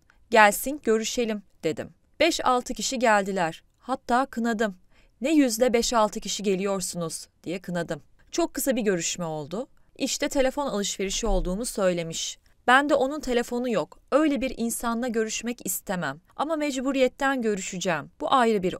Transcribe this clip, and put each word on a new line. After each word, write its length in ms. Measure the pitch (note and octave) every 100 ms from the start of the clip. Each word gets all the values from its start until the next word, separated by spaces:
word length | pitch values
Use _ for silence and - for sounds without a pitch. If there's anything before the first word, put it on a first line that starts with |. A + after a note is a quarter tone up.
| _ _ _
gelsin 520 | A3+ G#3 G#3 C4 D4
görüşelim." 600 | - A3 A3 - A3+ G#3+ - _
dedim. 260 | D#3+ - - - _ _
Beş 260 | D#4+ - -
altı 280 | B3 B3
kişi 260 | A#3+ G3+ B3+
geldiler. 640 | A#3 G#3 G3 F#3+ E3 - _ _
Hatta 460 | - C4 - B3 C4+
kınadım. 520 | - A#3 A3 A3 F#3 _ _ _ _
"Ne 100 | C4
yüzle 420 | D#4+ C4 A3 B3
beş 200 | A#3 A#3
altı 260 | A#3 G#3+ A3
kişi 240 | G3+ -
geliyorsunuz?" 840 | G3+ F#3+ G3 G3 F#3 F3 E3 - - _
diye 160 | - F#3
kınadım. 420 | - F3 E3 D#3+ - _ _
Çok 220 | - E4
kısa 220 | - C#4 B3+
bir 60 |
görüşme 440 | G#3 F3+ E3 - E3+
oldu. 420 | D#3 D3 F#3+ C#4 _ _ -
İşte 320 | C4 - F#4+
telefon 380 | C#4+ C4 C#4 C#4
alışverişi 600 | G3+ G3+ - G3 - A3+
olduğumu 380 | F#3+ F3 F#3 A#3+
söylemiş. 720 | - F#3+ F3 E3 D#3+ - - _ _ -
Ben 220 | B3+ A#3
de 60 | G#3+
"Onun 240 | C4 D4+
telefonu 500 | B3+ A#3+ A#3+ A#3+ B3+
yok. 300 | G3+ D3+ - _
Öyle 300 | C4+ D#4 C#4
bir 120 | B3+ -
insanla 500 | A#3 - A#3+ A3+ B3+
görüşmek 580 | A3+ A3 - A3+ A#3+ -
istemem. 560 | - - F3+ D3+ C#3+ _ -
Ama 200 | C#4+ D#4+
mecburiyetten 880 | D4 C4 C4 C4+ B3+ - C4+ C4+
görüşeceğim. 680 | A3+ G3+ F#3 F#3 F3+ D#3 C#3+ _
Bu 120 | D4
ayrı 300 | C4+ A3+ G#3+
bir 120 | F3+